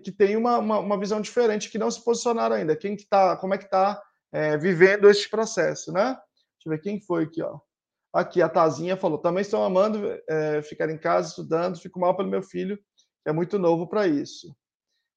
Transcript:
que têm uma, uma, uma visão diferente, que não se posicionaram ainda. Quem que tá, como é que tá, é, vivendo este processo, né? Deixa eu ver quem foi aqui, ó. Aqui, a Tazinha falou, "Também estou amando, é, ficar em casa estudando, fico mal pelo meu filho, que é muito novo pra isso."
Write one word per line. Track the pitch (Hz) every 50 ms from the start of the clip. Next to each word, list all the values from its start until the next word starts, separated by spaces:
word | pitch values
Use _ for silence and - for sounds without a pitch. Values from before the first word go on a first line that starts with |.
| -
que | 196
têm | 190 - 208 196 208
uma, | 220 233 247 240 233
uma, | 214 214 214 202
uma | 180 196 208 190
visão | 208 190 214 214
diferente, | 202 - - 240 240 226 214 214 - -
que | - 214
não | 220 240
se | - -
posicionaram | - 240 233 233 - 240 233 226 226 226 226
ainda. | 214 185 156 151
Quem | 151 - 202 208
que | 196 - -
tá, | 208 196 190 180 165
como | - - 190 196
é |
que | 190 190 -
tá, | - 190 190 202 208 202 - _ _ _ _ _
é, | - 151 151 151 151
vivendo | 151 151 196 185 160 185 190 196 208 196 202
este | 208 202 -
processo, | - - 214 226 214 - 190 160 151 151 - - -
né? | 160 185 214 254 262 - - _ _ _ _ _ _
Deixa | _ -
eu | 160
ver | 156 151
quem | - 202 208 202
foi | - - 175 165 160
aqui, | 151 - 165
ó. | 160 - - 147 _ _ _ _ _ _ _ _ _ _ -
Aqui, | - 185 185 - 180
a | 165
Tazinha | 160 160 185 165 160 143 139 165 180 190
falou, | 185 202 175 151
"Também | 147 - 170 170 190
estou | 202 202 - 214 214
amando, | 202 185 185 202 214 214 214 202 - - - - -
é, | 156 156 151 151 151 151
ficar | 151 - - - 165 156
em | 160
casa | 151 - 170 175 180 180 165
estudando, | - - 165 139 160 160 175 185 180 170
fico | - 180 - 180
mal | 180 180 185
pelo | 185 196 190
meu | 196 196 190
filho, | - - 180 180 185 208 202 _ _ _ _ _ _ _ _ -
que | 151
é | 151
muito | 160 180 175 208
novo | 202 180 170 170 165 175
pra | 165 - 208 208
isso." | 180 147 139 143 - - - - - 143 _ _ _ _ _ _ _ _ _ _ _ _